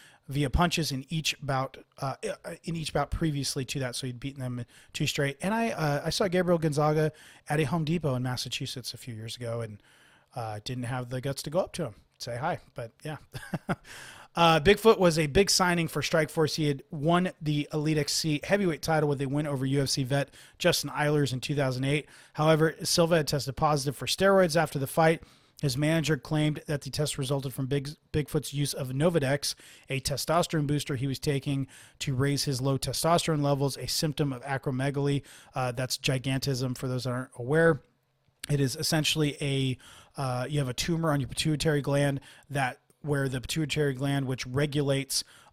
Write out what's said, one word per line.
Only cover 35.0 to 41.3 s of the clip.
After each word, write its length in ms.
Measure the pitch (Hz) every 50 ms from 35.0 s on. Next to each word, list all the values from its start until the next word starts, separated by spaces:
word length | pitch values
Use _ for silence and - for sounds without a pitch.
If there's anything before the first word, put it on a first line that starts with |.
| 139 143 143 143 - - - - - - -
Uh, 180 | 131 123 127
that's 240 | 120 131 131 123 -
gigantism, 800 | - - - 131 131 120 135 135 135 - 143 135 120 131 127 127
for 120 | - 135 127
those 160 | 127 127 117
that 60 | 127
aren't 200 | 123 127 127 - -
aware. 440 | - 120 127 151 160 165 165 156 127 - _ _ _ _ _ _ _ _ _ _ _ - -
It 100 | 147 139
is 160 | 139 127 135
essentially 640 | 160 151 - 180 156 147 - - 156 151 143 131 -
a, 380 | 151 139 139 135 131 131 127 - - - - - - - - -
uh, 240 | 139 131 123 123 127
you 120 | 135 151 147
have 100 | 135 127
a 60 | 123
tumor 360 | - - - 165 160 165 160
on 100 | 143 143
your 80 | 123
pituitary 520 | -